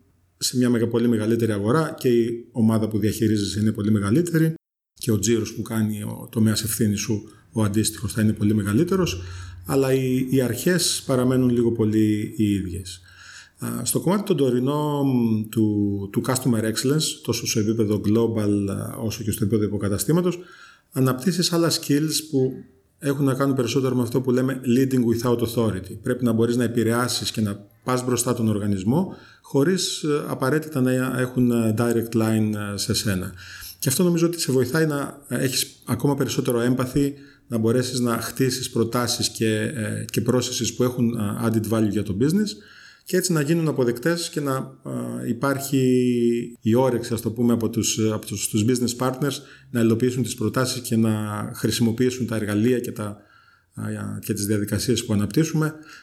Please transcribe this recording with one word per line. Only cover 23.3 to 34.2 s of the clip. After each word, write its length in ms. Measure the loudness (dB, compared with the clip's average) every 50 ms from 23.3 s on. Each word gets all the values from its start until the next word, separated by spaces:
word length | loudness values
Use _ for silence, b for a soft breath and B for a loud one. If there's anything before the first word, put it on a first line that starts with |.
| 2
κάνουν 200 | 2 2 0 2
περισσότερο 380 | 0 0 0 0 0 0 2 0
με 80 | 0
αυτό 180 | 0 0 0 -2
που 100 | 0 2
λέμε 300 | 2 2 2 0 -2 -2 0 2 4
leading 240 | 4 4 4 2 2
without 380 | 2 2 0 0 2 0 2 2
authority. 600 | 0 0 0 0 0 0 0 -4 -6 -10 -12 -8
Πρέπει 220 | -4 -4 -2 0 0
να 80 | 0
μπορείς 240 | 2 2 2 2 2
να 80 | 0 0
επηρεάσεις 640 | 0 0 0 2 2 2 2 0 0 -2 -4 -4 -4
και 100 | -2 -2
να 260 | -2 -2 -2 -6 -12 -20 _ _ _
πας 200 | -2 -2 -2 0
μπροστά 300 | -2 -2 0 0 -2 0
τον 140 | 0 0 0
οργανισμό, 680 | 0 0 0 -2 -2 0 0 2 2 2 0 -2 B B B B B B
χωρίς, 600 | B -2 0 2 2 4 2 0 -2 -4 -6 -4
ε, 220 | -2 -2 -2 -2 -2
απαραίτητα 540 | -4 -4 -2 0 0 0 0 -2 -2 -2 0
να 380 | 0 2 2 0 0 -2 -2 -2
έχουν, 320 | -4 -2 0 2 2 2
ε, 240 | 2 2 2 2 2 2
direct 360 | 2 2 2 0 0 0 0
line, 380 | 0 2 2 2 2 2 0 -2 -4 -4 -6 -6
ε, 20 |
σε 180 | -6 -4 -2 -2
σένα. 380 | -2 0 -2 -2 -2 -4 -6 -10 B B B B B B B B B
Και 100 | -4 -2
αυτό 140 | 0 2
νομίζω 240 | 2 2 4 2